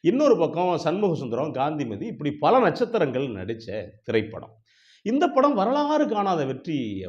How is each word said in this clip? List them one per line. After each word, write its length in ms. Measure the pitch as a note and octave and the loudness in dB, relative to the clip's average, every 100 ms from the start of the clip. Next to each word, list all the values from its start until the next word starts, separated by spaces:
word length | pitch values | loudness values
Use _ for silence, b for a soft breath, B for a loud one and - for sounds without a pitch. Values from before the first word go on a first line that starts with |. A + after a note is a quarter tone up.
இன்னொரு 360 | E3+ B3+ D4 F3 | 0 4 4 4
பக்கம் 400 | D#3+ D#3+ F3+ E3 | 2 0 0 0
சண்முக 380 | D#3+ F#3 G3+ D3 | 0 0 0 0
சுந்தரம், 360 | B2+ A#2 D3+ | -4 -4 -4
காந்திமதி, 540 | B2 C#3+ D#3 A#2+ G#2 G#3+ | -2 -2 -2 -6 -6 -8
இப்படி 260 | C#3 D3 | -6 -6
பல 280 | - - B3+ | 0 4 4
நட்சத்திரங்கள் 760 | G3 B3 A#3 A3 C#3+ B2+ C#3 G2 | 4 2 -2 0 0 -2 -4 -6
நடிச்ச 500 | F#2+ A2+ - G#2 - - | -8 -8 -8 -10 -10 -14
திரைப்படம். 460 | - A2+ - E2+ - - _ b b b | -2 -2 -2 -8 -16 -20 _ b b b
இந்த 240 | G3+ C4+ F4 | -2 2 2
படம் 260 | C4 C#4+ | 4 4
வரலாறு 540 | A3+ G#3 C#4+ D4 D4+ B3 | 4 2 0 2 2 0
காணாத 380 | G#3 G3 E3+ C3+ | 0 0 0 -2
வெற்றி 560 | C3 - D3 A2+ F#2+ | -6 -4 -4 -4 -6